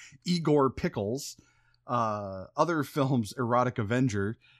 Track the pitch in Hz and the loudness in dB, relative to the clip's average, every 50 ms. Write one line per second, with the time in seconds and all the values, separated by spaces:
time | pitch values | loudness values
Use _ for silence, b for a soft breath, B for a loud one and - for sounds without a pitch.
0 | b b b b - 170 180 170 160 156 147 147 135 131 123 - - 175 - 123 | b b b b -4 -2 -2 0 2 4 4 6 4 4 2 0 -4 -4 -2 -2
1 | 101 101 123 143 - - - - - _ _ _ _ _ _ _ _ - 127 120 | -2 -2 -2 -4 -6 -10 -14 -16 -20 _ _ _ _ _ _ _ _ -4 0 0
2 | 113 110 104 104 101 98 95 95 92 - - - 160 160 170 156 135 - - 156 | 0 0 0 -2 -4 -6 -8 -10 -12 -8 0 0 0 2 2 -2 -2 -2 0 0
3 | 135 131 139 123 110 98 - - 123 113 120 123 123 123 - - 107 101 120 127 | 0 2 2 0 0 -2 -4 -4 -2 2 2 2 2 2 0 -2 -2 0 0 2
4 | 135 127 104 101 98 104 117 _ _ _ _ | 2 2 0 0 -2 -2 -4 _ _ _ _